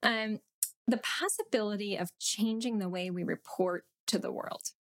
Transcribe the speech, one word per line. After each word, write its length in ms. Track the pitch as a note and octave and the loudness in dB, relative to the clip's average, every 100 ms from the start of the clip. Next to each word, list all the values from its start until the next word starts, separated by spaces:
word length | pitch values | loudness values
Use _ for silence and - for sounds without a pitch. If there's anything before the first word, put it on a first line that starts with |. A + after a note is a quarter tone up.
um, 380 | A#3 A3+ A3 G#3+ _ - - - - | 2 2 0 -4 _ -4 -4 -2 0
the 100 | A#3 | 2
possibility 1000 | - - F#4 - A4 A#3+ G#3 G3+ G#3 F#3+ | 2 0 0 -2 0 2 2 0 -2 -2
of 140 | F3+ - | -4 -4
changing 600 | - - A3 A3+ A#3+ A3 | -4 0 2 2 0 0
the 100 | F#3 | 0
way 220 | F3+ F3+ | -2 -2
we 120 | F3+ | -2
report 640 | F3 - - - F#3 F3 - _ - | -2 -4 -4 0 2 0 -6 _ -2
to 120 | F3+ | 0
the 140 | - | 0
world 380 | - - - - - | -4 -6 -6 -8 -12